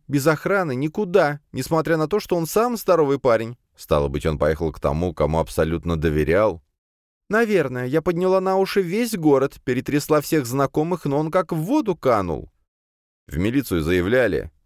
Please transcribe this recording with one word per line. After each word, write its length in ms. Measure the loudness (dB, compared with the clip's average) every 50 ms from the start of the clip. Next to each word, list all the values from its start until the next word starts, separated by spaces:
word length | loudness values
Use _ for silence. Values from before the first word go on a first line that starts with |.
| _
Без 200 | -4 -2 0 2
охраны 480 | 2 0 0 0 -2 0 0 -2 -2 -4
никуда, 680 | -4 -4 -4 -4 -4 -2 2 2 4 4 2 0 -4 _ _
несмотря 440 | -8 -8 -4 -2 -2 0 0 0 0
на 120 | 0 0 0
то, 120 | -2 -4
что 160 | -2 -2 -2
он 100 | -2 -2
сам 300 | 0 0 0 0 0 -2
здоровый 420 | -2 2 2 4 4 4 2 2 2
парень». 380 | 2 2 2 2 0 -4 -10 -14 _ _ _
Стало 340 | -12 -4 0 0 2 2 0
быть, 180 | -2 -2 -2
он 100 | -2 0
поехал 340 | 0 2 0 0 0 -2 -4
к 80 | -4 -2
тому, 340 | -2 -2 0 0 -2 -2 -2
кому 240 | 0 0 0 0 0
абсолютно 580 | -2 -2 -2 -2 0 0 -2 -4 -2 -4 -2
доверял. 680 | 0 0 0 0 0 2 2 2 2 2 2 0 -4 _ _ _ _ _ _ _ _ _ _ _ _ _ -4
Наверное, 560 | 0 0 0 2 2 0 0 0 -4 -6 -4
я 160 | -2 -2 0
подняла 400 | 0 0 -2 0 2 2 2 2
на 160 | 2 2 2 0
уши 240 | 0 0 0 -2
весь 340 | -2 0 0 -2 -2 -2 -2
город, 420 | 0 2 4 4 4 4 0 -4 -6 -4
перетрясла 560 | -4 -2 -2 -2 -2 -2 -2 0 2 0 0
всех 240 | 0 0 0 -2 0
знакомых, 640 | -2 -2 -2 -2 0 0 -2 -2 -2 -4 -4 -4
но 120 | -2 -2 -2
он 120 | -2 0
как 220 | 0 -2 -2 -2
в 40 | -4
воду 400 | -6 -4 -2 -2 -2 -2 -2 -4
канул. 560 | -2 0 0 2 2 0 -2 -4 -6 -8 -14 _ _ _ _ _ _ _ _ _ _ _ _ _ _ _
В 120 | -8 -4 -2
милицию 420 | -2 0 0 -2 -2 -2 -2 -2
заявляли? 720 | 0 2 2 2 2 2 2 2 2 2 0 -2 -6 -8 _ _ _